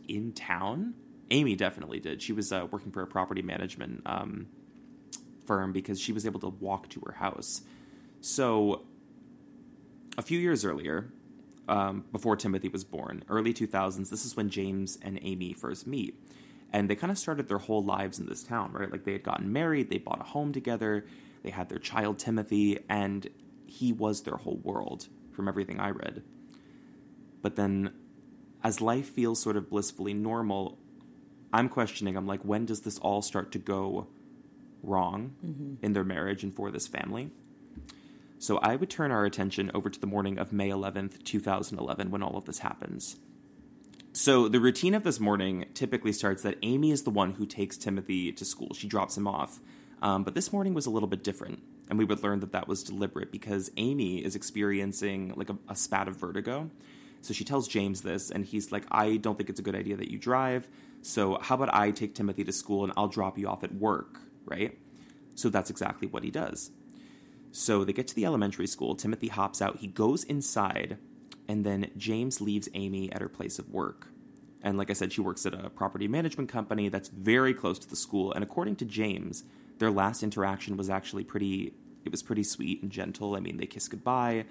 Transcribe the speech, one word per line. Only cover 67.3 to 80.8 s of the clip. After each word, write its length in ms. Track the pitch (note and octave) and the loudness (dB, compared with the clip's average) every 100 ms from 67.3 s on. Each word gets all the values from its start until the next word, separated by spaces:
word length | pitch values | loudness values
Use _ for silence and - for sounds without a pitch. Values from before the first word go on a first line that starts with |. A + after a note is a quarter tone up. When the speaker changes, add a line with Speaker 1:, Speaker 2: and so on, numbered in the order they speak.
| - - | -20 -16
Speaker 1:
So 320 | - - G#2 | -2 4 4
they 80 | G2 | 4
get 140 | G2+ B2+ | 0 -2
to 60 | |
the 100 | - | 0
elementary 420 | C3+ C#3 G2+ - F#2 | 2 4 2 0 -4
school. 260 | - A#1+ | 0 -2
Timothy 320 | - G#2 A2 A2+ | 0 -2 -2 -2
hops 320 | G#2 G2 - | 0 0 0
out. 180 | G2 - | -2 -2
He 100 | G2 | -8
goes 340 | F#2 A2 - | 2 4 4
inside, 760 | - C#3+ C#3 A2+ G2 - - G#2 - - - - - | 0 -2 0 2 2 0 -4 -6 -12 -20 -20 -14 -4
and 180 | G#2+ G#2 | 0 2
then 240 | G2 G2 G2+ | 0 -2 -4
James 440 | G#2+ A2 B2+ B2+ | -2 0 0 0
leaves 280 | G#2 G#2 G2 | 0 0 -2
Amy 380 | G2+ G2 F#2+ F#2+ | -6 -4 -2 -4
at 80 | G2 | -4
her 80 | G2 | -6
place 300 | - F#2+ - | -6 -8 -6
of 100 | - | -6
work. 360 | F#2+ D#2 - - - - - - - | -4 -4 -6 -18 -20 -20 -20 -20 -6
And 160 | G2+ G2+ | 0 0
like 100 | G2+ | 0
I 60 | |
said, 180 | G2 F#2 | 0 0
she 80 | - | 0
works 240 | F#2+ F2 F#2+ | 0 0 -2
at 60 | |
a 160 | F#2 G2 | -4 -10
property 400 | - G2 F#2+ G2+ | -4 -2 0 0
management 400 | C#3+ E3 C#3+ C3 | 0 0 -2 -4
company 400 | A#2+ G#2 G#2+ G2+ | -4 -2 0 0
that's 200 | F#2+ F#2+ | 0 -6
very 440 | G2 G2 A#2+ C3 | -2 6 8 6
close 260 | B2 F#2+ F#2 | 4 0 0
to 80 | - | -4
the 60 | - | -6
school. 360 | - G2+ F#2+ | 0 0 0
And 100 | - | 0
according 320 | G2+ - G3 G3+ | -2 0 0 -2
to 80 | |
James, 600 | A#2 G2+ G#2+ F#2 F2 - - - - - | -2 0 0 0 -4 -8 -12 -20 -20 2
their 120 | A2 | 4
last 320 | G2 G2 A#2 | 6 4 2
interaction 540 | G#2+ G#2 F#2+ G2 - | -2 2 0 0 -4
was 120 | G2 | -2